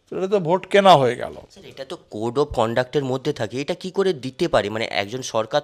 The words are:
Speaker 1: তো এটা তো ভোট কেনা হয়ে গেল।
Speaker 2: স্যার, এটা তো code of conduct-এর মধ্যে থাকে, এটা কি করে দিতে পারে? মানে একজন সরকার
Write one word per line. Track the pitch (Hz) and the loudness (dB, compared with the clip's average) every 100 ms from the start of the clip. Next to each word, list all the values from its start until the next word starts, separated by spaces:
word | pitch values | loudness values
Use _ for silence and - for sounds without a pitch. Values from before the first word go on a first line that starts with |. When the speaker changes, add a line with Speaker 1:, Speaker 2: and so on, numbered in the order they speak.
| - | -12
Speaker 1:
তো | - | -6
এটা | 185 | -2
তো | 208 | 0
ভোট | 160 180 - | 0 -2 2
কেনা | 202 190 165 | 4 8 8
হয়ে | 127 123 | 6 -2
গেল। | 107 - - | -6 -12 -20
Speaker 2:
স্যার, | - 143 | -20 -20
এটা | 117 135 | -16 -14
তো | 175 _ | -14 _
code | 107 110 123 | -6 -4 0
of | 143 - | -2 2
conduct-এর | 113 117 127 151 | 0 0 0 -2
মধ্যে | 135 131 143 | -2 -4 -4
থাকে, | 147 107 120 | -4 -4 -6
এটা | 143 | -6
কি | 175 190 | -6 -6
করে | 175 190 | -2 -2
দিতে | 165 123 - 170 | -2 -6 -4 0
পারে? | 123 101 | 2 2
মানে | 110 113 | -2 -4
একজন | - 101 123 | -4 -4 -6
সরকার | 127 113 110 147 | -4 -4 0 -2